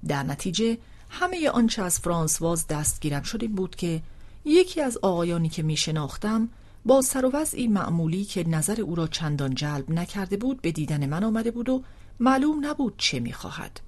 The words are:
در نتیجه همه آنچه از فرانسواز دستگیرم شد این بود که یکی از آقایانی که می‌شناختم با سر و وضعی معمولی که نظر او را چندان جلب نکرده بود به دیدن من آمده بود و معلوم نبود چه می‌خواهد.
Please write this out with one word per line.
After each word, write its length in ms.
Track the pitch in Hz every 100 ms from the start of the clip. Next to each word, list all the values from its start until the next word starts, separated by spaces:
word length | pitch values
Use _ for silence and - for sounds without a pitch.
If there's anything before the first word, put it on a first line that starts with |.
| 156
در 140 | 143
نتیجه 560 | 139 143 - 170 226 233 - - -
همه 400 | - 359 370 302
آنچه 320 | - 226 -
از 160 | 185 -
فرانسواز 680 | - 170 156 - 165 170 -
دستگیرم 560 | 151 151 - 151 143
شد 200 | - 226
این 120 | 226
بود 220 | 202 185 -
که 260 | 175 165 - - - -
یکی 360 | - 320 370 -
از 180 | 277 233
آقایانی 460 | 196 175 170 170 165
که 140 | 160
می‌شناختم 880 | 156 156 - 156 147 - 208 220 226 - - - -
با 160 | 269
سر 220 | 254 269
و 60 | 262
وضعی 340 | 277 302 - 240
معمولی 560 | 202 - 170 160 175
که 240 | 208 - 165
نظر 320 | 160 156 220
او 140 | 196
را 120 | 170 160
چندان 480 | - 160 147 139
جلب 360 | 131 147 147 135
نکرده 460 | 165 175 208 190 202
بود 260 | 247 269
به 100 | 165
دیدن 340 | 160 143 147 139
من 180 | 156
آمده 260 | 220 220 226
بود 180 | 233 240
و 140 | 262 262 - - -
معلوم 460 | 240 262 294 311 285
نبود 280 | 294 262 -
چه 220 | - 135
می‌خواهد. 600 | 117 - - 160 101 -